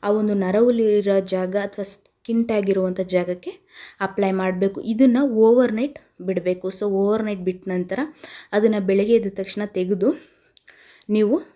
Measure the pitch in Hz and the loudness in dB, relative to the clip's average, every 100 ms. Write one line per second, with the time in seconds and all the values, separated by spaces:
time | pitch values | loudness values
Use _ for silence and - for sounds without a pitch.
0 | 202 214 214 202 185 202 247 233 220 208 | 0 0 2 0 0 4 4 4 2 2
1 | 196 196 190 185 185 196 202 208 196 - | 2 0 0 -4 -2 -4 -4 -8 -8 -8
2 | _ _ - 226 233 214 196 190 185 185 | _ _ -4 -2 0 0 0 0 0 -2
3 | 185 185 175 180 349 - _ - - _ | -2 0 0 -6 -10 -14 _ -20 -20 _
4 | 196 190 196 190 185 185 196 196 - 220 | -6 0 0 0 -2 0 -2 -2 -6 4
5 | 262 240 285 220 220 240 247 214 277 - | 4 4 2 4 6 6 4 0 -4 -6
6 | _ _ 180 185 180 180 185 190 208 196 | _ _ -4 -2 -2 -4 -6 -4 -2 0
7 | 196 220 214 196 180 185 - 180 180 196 | 2 0 -2 -4 -4 -6 -4 -4 -4 -4
8 | 294 - - - - 208 214 214 190 196 | -6 -10 -20 -20 -4 0 2 0 0 0
9 | 208 226 196 196 190 - 208 190 185 196 | 2 2 0 -6 -8 -8 -6 -4 -4 0
10 | 202 - - _ _ - _ - - - | 0 -2 -10 _ _ -20 _ -20 -20 -20
11 | - 208 208 294 - | -4 0 2 0 -4